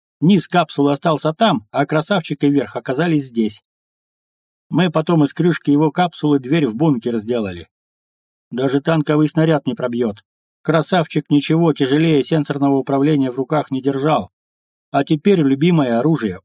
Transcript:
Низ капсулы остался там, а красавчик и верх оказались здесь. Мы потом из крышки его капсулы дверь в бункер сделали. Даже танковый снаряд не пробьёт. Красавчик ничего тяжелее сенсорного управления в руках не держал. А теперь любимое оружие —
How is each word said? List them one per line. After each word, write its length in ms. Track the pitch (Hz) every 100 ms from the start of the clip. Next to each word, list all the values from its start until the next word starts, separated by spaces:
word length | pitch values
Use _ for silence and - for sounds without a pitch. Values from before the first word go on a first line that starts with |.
| _ _
Низ 280 | 160 196 -
капсулы 420 | 175 165 - 143
остался 420 | 147 170 151 156
там, 360 | 160 226 170 -
а 160 | 127 147
красавчик 560 | 156 151 202 - 151
и 80 | 143
верх 240 | 143 120
оказались 520 | 123 - 127 170 151 135
здесь. 360 | 117 107 - - _ _ _ _ _ _ _ _ _ _
Мы 220 | - 180
потом 320 | 160 156 165
из 100 | 143
крышки 380 | - 170 156 -
его 220 | 143 156
капсулы 480 | 160 175 - 147 143
дверь 260 | 127 165 139
в 80 |
бункер 440 | 110 160 127 123 117
сделали. 500 | 107 120 101 87 82 _ _ _ _ _ _ _ _
Даже 300 | 120 135 139
танковый 480 | 151 160 147 151 151
снаряд 400 | - 160 151 131
не 60 |
пробьёт. 500 | 117 123 120 117 101 _ _ _ _
Красавчик 680 | - 160 151 185 156 156 -
ничего 420 | 143 - 160 170
тяжелее 520 | - 135 143 165 151
сенсорного 540 | 127 160 143 143 139 139
управления 520 | 131 139 143 151 131
в 60 | 123
руках 340 | 131 151 -
не 100 | 131
держал. 520 | 127 135 147 139 98 _ _ _ _ _ _
А 140 | 139
теперь 360 | 143 156 202 190
любимое 600 | 139 135 165 170 131 117
оружие — 400 | 139 156 110 87